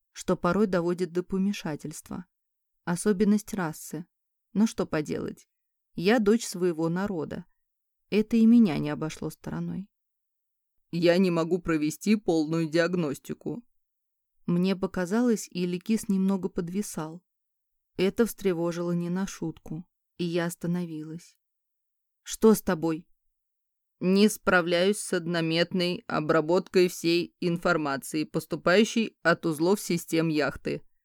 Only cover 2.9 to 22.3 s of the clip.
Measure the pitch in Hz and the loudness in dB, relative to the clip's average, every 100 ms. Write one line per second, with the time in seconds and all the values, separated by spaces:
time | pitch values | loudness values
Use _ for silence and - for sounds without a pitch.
2.9 | 170 208 190 208 208 - 202 160 - - | -2 0 2 2 2 0 -6 -6 -8 -12
3.9 | 151 - _ _ _ _ 190 220 - 180 | -14 -14 _ _ _ _ 0 0 0 -2
4.9 | 160 143 - - - _ _ _ _ _ | -4 -4 -6 -6 -10 _ _ _ _ _
5.9 | - 175 247 202 226 - 180 180 156 165 | -2 2 4 4 2 0 -2 -2 0 -2
6.9 | 175 208 175 143 - - _ _ _ _ | -2 -4 -6 -8 -10 -14 _ _ _ _
7.9 | _ _ 202 214 233 220 240 208 147 147 | _ _ -2 2 6 8 8 6 2 -2
8.9 | 151 156 - 156 - - 165 170 175 202 | -4 -6 -6 -10 -10 -10 -8 -6 -8 -12
9.9 | _ _ _ _ _ _ _ _ _ _ | _ _ _ _ _ _ _ _ _ _
10.9 | 170 170 175 190 170 165 180 175 160 151 | 2 4 4 4 2 0 -2 0 0 -2
11.9 | - 202 214 - 165 151 165 160 165 170 | -2 0 0 2 0 2 -2 0 0 0
12.9 | 180 151 - - 151 - 156 - _ _ | 0 -2 -6 -10 -10 -10 -10 -14 _ _
13.9 | _ _ _ _ _ - 175 185 190 190 | _ _ _ _ _ -2 0 0 0 -4
14.9 | 185 175 220 247 208 - 180 175 180 - | -4 -2 0 0 0 -4 -6 -4 -4 -2
15.9 | 220 - 190 190 190 185 - 170 185 208 | -2 0 0 0 0 -4 -6 -6 -6 -6
16.9 | - 156 170 _ _ _ _ _ _ _ | -8 -10 -12 _ _ _ _ _ _ _
17.9 | - 185 - 226 - 190 165 170 170 175 | -2 0 2 0 0 -2 0 -2 -2 -2
18.9 | 175 175 185 190 - 165 - - 160 - | -2 -2 -4 -6 -6 -10 -10 -12 -14 -14
19.9 | _ _ - 175 170 170 - 175 175 175 | _ _ -8 -4 -2 -2 -4 -4 -4 -6
20.9 | 156 156 165 - _ _ _ _ _ _ | -10 -12 -14 -16 _ _ _ _ _ _
21.9 | _ _ _ - | _ _ _ -14